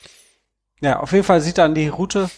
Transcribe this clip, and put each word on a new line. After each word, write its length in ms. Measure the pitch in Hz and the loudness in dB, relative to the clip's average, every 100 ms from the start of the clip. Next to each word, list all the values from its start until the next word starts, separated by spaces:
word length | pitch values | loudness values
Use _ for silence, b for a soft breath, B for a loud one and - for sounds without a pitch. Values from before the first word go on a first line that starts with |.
| b b b b b _ _ _ | b b b b b _ _ _
Ja, 180 | 143 - | -2 -2
auf 120 | 143 | 0
jeden 120 | 190 | 0
Fall 180 | 196 175 | 4 2
sieht 160 | 156 175 | 2 2
dann 180 | 160 156 | 2 2
die 120 | 151 | -4
Route, 420 | 143 190 202 185 | -4 -6 -4 -6